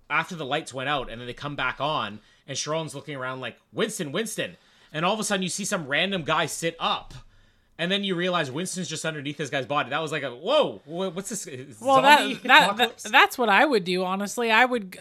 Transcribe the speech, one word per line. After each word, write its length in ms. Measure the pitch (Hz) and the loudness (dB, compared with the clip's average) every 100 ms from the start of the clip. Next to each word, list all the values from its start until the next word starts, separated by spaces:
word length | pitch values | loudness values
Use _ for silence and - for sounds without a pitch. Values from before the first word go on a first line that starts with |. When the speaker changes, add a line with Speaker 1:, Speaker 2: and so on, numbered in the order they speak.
| - | -4
Speaker 1:
after 260 | 147 165 175 | -2 -2 -6
the 100 | 139 | -4
lights 280 | 147 160 | -4 -4
went 140 | 127 131 | -8 -4
out 220 | 147 120 | -4 -4
and 100 | 117 | -10
then 80 | 123 | -12
they 60 | |
come 240 | 120 143 143 | -10 -8 -4
back 240 | 131 - | -4 -2
on 380 | 139 151 107 107 _ _ - | -2 -2 -4 -8 _ _ -12
and 80 | 135 | -8
Sharon's 360 | 147 156 156 | -4 -4 -6
looking 220 | 139 - 139 | -10 -12 -10
around 240 | 127 131 | -8 -6
like, 160 | 120 - _ | -8 -12 _
"Winston, 380 | - 220 - 156 | -4 -4 -4 -6
Winston." 440 | 156 226 - 117 85 _ _ _ | -4 -6 -6 -8 -10 _ _ _
And 100 | 151 | -4
all 120 | 175 220 | -2 0
of 40 | |
a 40 | |
sudden 180 | 208 202 | -2 -2
you 80 | 180 | -2
see 160 | - 202 | -4 -4
some 220 | 202 139 | -4 -2
random 340 | 143 190 190 | 0 0 -2
guy 220 | 147 160 160 | -2 0 0
sit 300 | - 165 165 | -2 -6 -4
up. 360 | 190 175 - 135 - _ _ _ _ - | -4 -4 -8 -18 -20 _ _ _ _ -6
And 140 | 170 | -2
then 140 | 202 202 | -2 0
you 100 | 175 | -2
realize 340 | 180 175 147 | 0 0 -2
Winston's 380 | 131 180 180 156 | -4 -6 -6 -6
just 160 | 156 165 | -6 -6
underneath 300 | 151 139 151 | -6 -8 -6
this 140 | 147 | -4
guy's 160 | 139 123 | -4 -2
body. 240 | 143 127 | -2 -2
That 120 | 147 | -4
was 80 | 156 | -4
like 140 | 151 | -4
a, 60 | 131 | -6
"Whoa, 480 | 120 175 302 190 104 139 | -6 0 2 2 -2 -10
wha-, 240 | 170 190 | -6 -6
what's 180 | 165 196 | -6 -8
this? 180 | 220 - | -10 -10
Is 360 | 131 139 120 | -12 -14 -6
Speaker 2:
Well, 200 | 247 269 | 4 6
that, 160 | 269 294 | 10 8
Speaker 1:
zombie 160 | 269 254 240 | 6 -2 6
Speaker 2:
that, 160 | 277 240 | 8 8
Speaker 1:
apocalypse?" 340 | 208 240 - | 4 0 0
Speaker 2:
that, 80 | 214 | 2
that's 260 | 247 381 - | 6 6 4
what 120 | 233 | 4
I 160 | 196 294 | 6 6
would 180 | 233 | 4
do, 220 | 180 180 185 | 2 0 0
honestly. 440 | 190 202 - 233 | -2 -4 -2 2
I 140 | 220 | 4
would, 340 | 247 247 190 - | 4 2 -4 -6